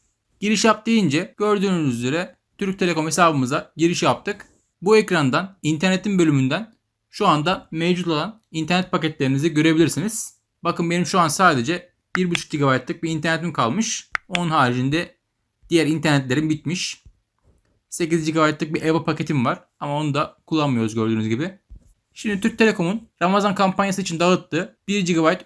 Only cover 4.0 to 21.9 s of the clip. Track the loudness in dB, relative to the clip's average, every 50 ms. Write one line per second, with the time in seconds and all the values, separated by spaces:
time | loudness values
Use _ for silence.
4 | 2 0 0 0 -2 -8 -8 -8 -10 _ _ _ _ _ _ _ 0 4 4 4
5 | 4 2 0 2 2 2 0 0 -4 -4 -12 _ -2 -2 -2 0 0 0 0 0
6 | -2 0 2 4 4 4 4 2 2 2 0 -2 -6 -8 _ _ _ _ _ _
7 | _ _ _ -2 2 2 2 2 2 -2 -2 -4 -6 _ -6 -2 0 0 0 0
8 | 0 -2 -2 -2 -2 -6 -10 -16 _ _ -6 -6 -4 -2 0 -2 -2 -2 -4 -4
9 | -2 -4 -4 -2 0 0 0 2 0 0 0 2 2 4 4 4 2 2 2 -2
10 | -4 -4 -4 -6 -8 -10 -14 _ _ _ _ _ -6 -6 -2 -2 -2 -2 0 -2
11 | -2 0 2 2 2 2 2 4 4 4 4 2 0 -2 -4 -6 -6 _ _ _
12 | _ _ _ -4 -2 -2 -2 -6 -6 -6 -4 0 2 2 2 0 -2 -6 -10 -6
13 | -6 -6 -6 -4 -2 -2 -2 -2 -4 -6 -2 -2 -2 0 0 -2 -2 -4 -4 -8
14 | -10 _ _ _ _ _ -6 -4 -4 0 2 2 2 2 2 0 -2 -2 -2 -2
15 | -4 -6 _ _ _ _ _ _ _ _ _ _ _ 0 0 2 2 2 0 0
16 | 2 2 2 2 2 0 -2 0 0 -2 -2 -4 -4 -6 -6 -6 -6 -10 -10 -14
17 | _ -20 _ _ _ _ _ _ _ _ _ _ _ _ _ _ _ _ -6 -6
18 | -4 -2 -2 -2 -2 0 0 2 2 2 2 -2 -4 -4 -4 -4 -2 0 0 0
19 | 0 -2 -4 -4 -4 -2 0 0 0 0 -2 -4 _ _ _ _ -8 -6 -4 -2
20 | -2 -2 -2 -2 -4 -4 -8 _ _ -4 -2 0 0 0 0 0 -2 -2 -2 -2
21 | -2 0 0 -2 -2 -2 -2 -4 -4 -6 -8 _ _ _ -20 -20 _ _